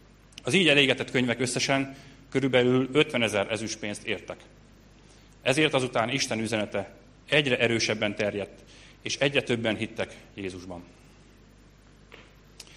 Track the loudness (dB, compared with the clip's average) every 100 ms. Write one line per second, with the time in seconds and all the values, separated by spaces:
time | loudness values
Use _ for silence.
0 | -20 -20 -20 -10 0 2 6 6 4 2
1 | 0 0 0 0 -2 -2 0 0 -2 -10
2 | -20 -20 -6 -2 2 4 4 4 2 2
3 | 2 0 0 0 0 -4 -6 -8 -8 -8
4 | -8 -8 -8 -16 -18 -20 -20 -20 -20 -20
5 | -20 -20 -20 -4 0 2 2 2 0 0
6 | -2 -2 -4 -4 -2 -2 -2 -6 -8 -14
7 | -20 -20 0 2 2 2 2 2 0 -2
8 | -2 -2 -2 -2 -8 -12 -20 -20 -20 -12
9 | -8 -2 0 0 0 -2 0 -2 -6 -6
10 | -8 -10 -18 -12 -10 -10 -12 -14 -16 -20
11 | -20 -20 -20 -20 -20 -20 -20 -20 -20 -20
12 | -20 -20 -20 -20 -20 -20 -20